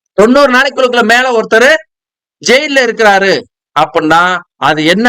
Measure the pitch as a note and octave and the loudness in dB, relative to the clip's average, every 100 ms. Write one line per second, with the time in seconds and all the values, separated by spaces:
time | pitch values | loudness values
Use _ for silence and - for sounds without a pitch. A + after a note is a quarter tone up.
0 | _ - G#3+ C4+ C#4+ B3 C#4 B3+ B3+ A#3+ | _ 0 0 2 2 0 -2 -2 -2 -2
1 | G#3+ A#3+ C4 A3+ G3 A3+ B3+ D#4 - _ | 0 0 0 -2 0 2 2 0 -6 _
2 | _ _ _ _ D3 B3+ D4+ C#4 A#3+ A3 | _ _ _ _ -2 -2 0 -2 -2 0
3 | G#3+ G3 G3 D3 - _ _ D3 D#3 E3 | 2 2 0 -2 -6 _ _ -4 -2 -2
4 | D#3 E3 F3+ F3+ - - C3+ D#3 D#3 F#3 | 0 0 0 -4 -10 -6 -4 0 0 0